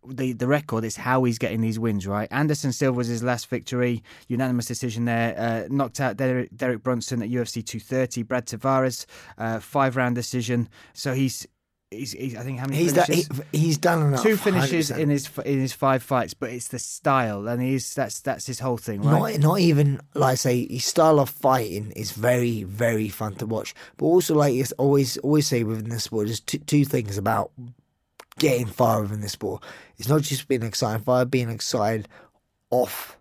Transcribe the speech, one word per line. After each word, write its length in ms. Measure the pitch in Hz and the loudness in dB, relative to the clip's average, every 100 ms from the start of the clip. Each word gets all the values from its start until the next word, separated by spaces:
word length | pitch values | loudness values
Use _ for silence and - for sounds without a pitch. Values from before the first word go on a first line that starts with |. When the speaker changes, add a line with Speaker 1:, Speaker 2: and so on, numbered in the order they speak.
| 120 | -14
Speaker 1:
the, 260 | 127 131 | -4 -4
the 140 | 117 123 | -2 0
record, 380 | 143 147 113 110 | 0 0 -4 -4
it's 120 | - | -6
how 260 | 127 131 | 0 2
he's 160 | 127 113 | 2 0
getting 220 | 117 113 | -2 0
these 180 | 113 110 | -2 0
wins, 260 | 113 104 95 | 0 -2 -2
right? 220 | 101 107 | -4 -2
Anderson 400 | 131 151 147 139 | 0 0 0 -2
Silva 240 | 120 139 123 | 0 0 0
was 120 | 120 | -2
his 160 | 117 | -2
last 260 | 120 120 - | -2 -2 -2
victory, 540 | 127 - 123 123 117 - - _ | -8 -4 0 0 0 -6 -20 _
unanimous 400 | 123 131 123 117 | -2 0 0 -2
decision 380 | 123 127 113 117 | -6 -6 -2 0
there, 300 | 117 117 95 | 0 0 -2
uh, 300 | 117 113 104 | -2 -2 -2
knocked 260 | 139 135 - | -2 -2 -2
out 160 | 135 104 | -4 0
Derek, 380 | 131 127 123 113 | 0 0 -4 -4
Derek 280 | 127 117 | -2 -2
Brunson 400 | 127 123 - 120 | -2 -2 -2 -4
at 60 | 110 | -2
U 120 | 123 | -2
F 80 | 117 | -2
C 140 | - | -6
two 160 | 110 113 | -8 -10
thirty, 420 | - 127 127 - | -4 -2 -2 -4
Brad 240 | 113 127 117 | -4 -4 -4
Tavares, 600 | 113 135 135 131 120 - - - - | -6 0 2 2 -2 -12 -20 -20 -8
uh, 200 | 113 113 | -4 -4
five-round 540 | - 147 135 127 123 | -4 0 0 2 0
decision. 560 | 120 117 127 117 120 120 - - | 0 -2 -4 0 0 -2 -8 -20
So 200 | - 143 | -8 -4
he's, 340 | 131 135 - - _ _ _ _ | 0 0 -2 -14 _ _ _ _
he's, 200 | 104 131 | -12 -10
he's, 240 | - 135 113 | -8 -8 -8
I 80 | |
think 160 | 123 127 | -10 -8
how 80 | 135 | -4
many 100 | 139 | 0
Speaker 2:
He's 100 | 170 | 4
da-, 100 | 147 | 4
Speaker 1:
finishes? 380 | 175 170 151 135 147 | 4 2 0 -4 -4
Speaker 2:
he, 60 | 151 | 2
he's 200 | 160 151 | 2 4
done 260 | 170 170 147 | 4 4 4
enough, 140 | 135 | 4
Speaker 1:
Two 160 | 208 214 | 4 4
finishes 520 | 214 185 135 165 147 | 2 2 2 2 0
Speaker 2:
hundred 100 | 139 | 0
percent. 20 | |
Speaker 1:
in 80 | 151 | 2
his 160 | 143 143 | 0 -2
f-, 200 | - - | -8 -2
in 140 | 139 | 0
his 140 | 131 | 0
five 300 | - 135 131 | 0 2 2
fights, 300 | - 131 107 - | 2 -2 -2 -6
but 160 | 123 | -8
it's 160 | 120 - | -8 -8
the 100 | 123 | -10
style, 680 | - - - 135 117 101 104 | -10 -4 2 2 2 -2 -2
and 140 | 120 | -2
he's, 300 | 127 135 - - | 0 0 -2 -4
that's, 260 | 104 - | -4 -4
that's 240 | - 127 - | -4 -4 -6
his 140 | 123 | -6
whole 180 | 131 120 | -4 -4
thing, 240 | - 101 | -4 -2
right? 380 | 143 156 226 214 | 4 4 2 2
Speaker 2:
Not, 100 | 147 | 4
not 60 | 190 | 4
even, 400 | 170 147 143 139 - | 4 6 4 0 -6
like 200 | - 135 | 0 2
I 20 | 131 | 2
say, 320 | 135 123 117 | 2 0 0
his 180 | 127 - | -4 -2
style 340 | - 160 151 | 4 6 6
of 100 | 135 | 4
fighting 600 | - 135 131 107 90 104 - | 2 2 2 0 -6 -8 -8
is 160 | 104 | -8
very, 500 | 104 117 123 120 110 | 0 2 4 2 -2
very 460 | 95 101 120 113 107 | -6 -2 0 0 -2
fun 260 | - 107 95 | -4 -8 -6
to 120 | 110 | -4
watch. 260 | 110 - - - _ | -4 -6 -14 -20 _
But 80 | 151 | 2
also, 300 | 180 175 156 | 4 4 4
like, 180 | 147 | 4
it's 180 | 123 131 | 2 -2
always, 440 | - 139 143 131 - | 0 4 4 2 -2
always 300 | 135 151 147 | 2 2 4
say 160 | 127 | 0
within 260 | 110 110 110 | 0 -4 -6
the 100 | 117 | -6
sport, 280 | - 113 107 | -4 -2 -2
there's 120 | 113 | -4
two, 180 | - 139 | -6 -8
two 260 | - 147 143 | 0 2 4
things 320 | 135 107 101 | 0 -2 -2
about 340 | 101 107 - - 120 123 _ _ _ _ - - | 0 0 -2 -10 -18 -18 _ _ _ _ -20 0
getting 300 | 156 123 117 | 2 2 -2
far 340 | - 120 110 | 2 2 2
within 200 | 104 107 | -2 -6
the 80 | 104 | -8
sport. 340 | - 107 - - - - _ | -6 -6 -8 -12 -20 -20 _
It's 100 | 110 | 0
not 140 | 151 | 2
just 260 | 147 135 - | 2 -4 -2
being 140 | 131 | -2
exciting 400 | 113 - 117 110 | -2 -2 -2 -2
fire, 220 | 107 127 127 | 2 2 2
being 240 | 131 117 | 0 -2
excited 580 | 113 - 123 104 110 104 - - _ _ _ _ | -4 -4 0 0 0 -6 -16 -20 _ _ _ _
off 460 | 127 123 - - - | 0 0 -4 -12 -18